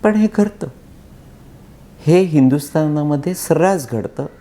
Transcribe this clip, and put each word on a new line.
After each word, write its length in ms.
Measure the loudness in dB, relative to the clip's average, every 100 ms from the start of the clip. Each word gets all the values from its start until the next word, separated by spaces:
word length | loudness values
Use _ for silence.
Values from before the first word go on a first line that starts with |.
पण 120 | 0
हे 140 | 0 0
घडतं, 320 | 0 -2 -4 -12 -12 -20 -20 -20 -20 -20 -20 -20 -20 -20 -20 -20 -8 2
हे 160 | 2
हिंदुस्थानामध्ये 1120 | 4 4 4 2 -2 -2 -2 -2 -2 -2 -4
सर्रास 540 | -8 -2 2 2 0 -4
घडतं 340 | -8 -8 -10 -12 -12